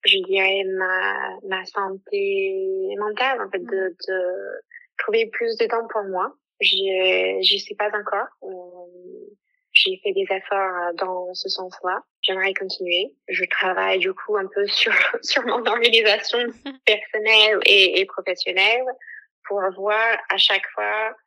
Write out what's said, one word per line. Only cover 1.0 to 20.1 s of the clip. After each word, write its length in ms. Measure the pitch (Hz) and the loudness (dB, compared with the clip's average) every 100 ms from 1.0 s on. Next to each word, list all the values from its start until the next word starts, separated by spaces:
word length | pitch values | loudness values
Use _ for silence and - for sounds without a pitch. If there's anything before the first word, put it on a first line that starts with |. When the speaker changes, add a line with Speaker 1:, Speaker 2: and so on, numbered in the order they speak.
| 196 196 - 190 | -2 -2 -6 -8
Speaker 1:
ma 220 | 190 185 190 | -8 -8 -6
santé 1300 | 208 196 196 - 202 196 196 196 190 190 190 190 202 | -6 -4 -6 -6 -2 0 0 -2 -2 -2 -2 -4 -4
mentale, 440 | 214 214 254 254 | -4 0 0 0
en 80 | 196 | -4
fait, 100 | 190 | -6
de, 300 | 180 190 190 | -4 -2 -2
Speaker 2:
Mm. 60 | 180 - | -6 -6
Speaker 1:
de 540 | 185 180 190 196 - _ - - - | -2 -2 -4 -8 -12 _ -20 -14 -6
trouver 300 | - 220 220 | 0 0 0
plus 280 | - 233 226 | -2 -4 0
de 80 | 226 | 0
temps 200 | 233 226 | 0 -2
pour 140 | 220 | -4
moi. 300 | 196 180 226 - _ _ | -2 -2 -4 -6 _ _
Je, 800 | 190 190 190 185 185 185 185 190 | 2 2 0 2 2 2 0 2
je 160 | 190 202 | 2 2
sais 180 | - 208 | -2 -4
pas 140 | 214 214 | -2 -2
encore. 300 | 202 202 254 _ | -2 -2 -4 _
Euh, 920 | 190 185 180 180 175 180 180 190 - 208 _ _ _ | -14 -12 -14 -18 -20 -20 -18 -18 -18 -20 _ _ _
j'ai 260 | - 190 185 | 2 2 0
fait 80 | 208 | -2
des 140 | 190 190 | 0 0
efforts, 460 | 190 - 196 190 180 175 | -2 -2 0 0 -2 -4
euh, 40 | 175 | -2
dans 360 | 185 185 180 | -4 -4 -6
ce 140 | 185 190 | -8 -6
sens-là. 560 | 190 185 - 180 196 - _ | -6 -8 -6 -4 -4 -8 _
J'aimerais 320 | - 190 196 | -2 0 0
continuer. 600 | 190 190 - 180 175 226 _ - | 0 -6 -6 -2 0 -2 _ -6
Je 160 | 180 - | -4 -2
travaille, 540 | - 196 185 190 190 | 0 0 0 0 2
du 140 | 190 | 0
coup, 220 | 185 - 208 | -4 -2 -2
un 120 | 190 | -2
peu 140 | 202 202 | -2 0
sur, 240 | - 226 | 2 4
<laughs> 320 | - - - | 4 2 0
sur 180 | - 277 240 | 0 0 2
mon 200 | 247 220 | 0 0
organisation 720 | 233 233 226 214 311 - 240 | 2 4 4 4 2 0 -2
Speaker 2:
<laughs> 460 | 240 226 277 262 - | -4 -6 -14 0 2
Speaker 1:
personnelle 760 | 214 - 214 214 220 214 208 - | 2 -2 -4 4 6 6 6 6
et, 360 | 202 185 180 | 6 6 4
et 40 | 190 | 0
professionnelle 800 | - 190 180 190 185 202 240 254 254 - - _ _ - | -4 -6 -4 -2 2 2 2 -2 -8 -14 -20 _ _ -6
pour 140 | 202 190 185 | -2 -2 -2
voir 400 | 196 214 226 | 0 2 2